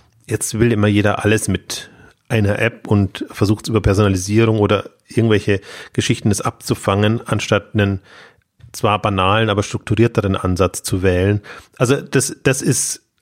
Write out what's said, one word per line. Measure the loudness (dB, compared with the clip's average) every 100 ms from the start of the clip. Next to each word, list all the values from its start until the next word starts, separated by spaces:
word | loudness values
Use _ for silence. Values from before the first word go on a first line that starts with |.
| _ _ -8
jetzt | -8 -6 0
will | 0
immer | 2 2
jeder | 2 2 0
alles | 0 0 0
mit | -6 -6 -14 -14 -20 -20 _ -4
einer | 0 0 0
App | -2 -4 0
und | 2 2 -4 -12
versucht's | -2 0 0 0
über | -2
Personalisierung | 0 2 2 0 0 2 2 4
oder | 4 2 -2 _ _
irgendwelche | -2 2 2 2 -2 -4 -20 -10
Geschichten | -6 -2 0 0
das | -2
abzufangen, | -4 -8 -6 -4 -2 0 0 0 -2
anstatt | -4 0 0 0
einen | 0 0 0 _ -20 -20 _ _ _ -20
zwar | -4 0 0
banalen, | 0 0 2 2 2
aber | 0
strukturierteren | -2 -6 -4 2 2 2 -2 -2
Ansatz | -2 0 0 0
zu | -6 -2
wählen. | 0 2 2 0 -4 -20 -20 -4
Also | 0 0
das, | 0 -2 -2 -2
das | -2 0
ist | 0 -2 -2 -8 _ _